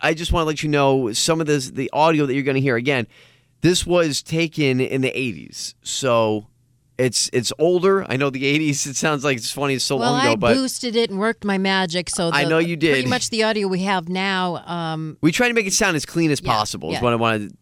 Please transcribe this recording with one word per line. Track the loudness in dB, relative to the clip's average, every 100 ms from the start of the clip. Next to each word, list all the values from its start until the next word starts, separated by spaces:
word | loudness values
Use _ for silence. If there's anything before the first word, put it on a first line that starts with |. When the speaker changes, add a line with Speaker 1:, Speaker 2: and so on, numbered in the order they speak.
Speaker 1:
I | -2
just | 0 0
wanna | 0 0
let | -2
you | 0
know | 2 4 4 2
some | 0 0 0
of | 2
this, | 0 -2
the | -6 -4
audio | 2 2 4 0
that |
you're | 0
gonna | 0 0
hear. | 2 0
Again, | 0 0 -2 -10 -20 _ _ _
this | 2 2 2
was | 2 2 -2
taken | -4 -2 -2 0 2 2
in | 0 0
the | -2 -2
eighties, | -6 -8 -14 -12 -14 -12
so | -10 -4 2 2 2 0 -6 _ _ _ _ -2
it's, | 0 0 0
it's | -2 -2 0
older. | 2 4 2 2 0
I | -2
know | -2
the | 0 0
eighties, | 2 0 -2 -4
it | -2
sounds | -2 0
like | 0 -2
it's | -4
funny, | -4 -2 -2
it's | 0
so | 0
Speaker 2:
Well, | 0
Speaker 1:
long | 2
ago, | 2
Speaker 2:
I | 2
Speaker 1:
but | 2 2
Speaker 2:
boosted | 0 -4 -2 0
it | 0
and | 0
worked | -2 -2 -2
my | 0
magic, | 0 0 0 -2 -4
so | -2 0
Speaker 1:
I | 0
Speaker 2:
the, | 2
Speaker 1:
know | 2
you | 0 0
did. | 2
Speaker 2:
pretty | 2 0
much | -2 -2
the | 0
audio | 0 0 -2
we | -2
have | -2 -2 -2
now, | -4 -2 -2 -2 -6 -8
um, | -8 -6 -6 -8 0
Speaker 1:
We | 0
try | 2 2
to |
make | 2 0
it |
sound | 0 2 0
as | -2
clean | 0 0
as | 0
Speaker 2:
Yeah, | 0
Speaker 1:
possible, | 0 0 -4 -6
is | -2
Speaker 2:
yeah. |
Speaker 1:
what | 0
I | 2
wanna | 0 0 -4 -12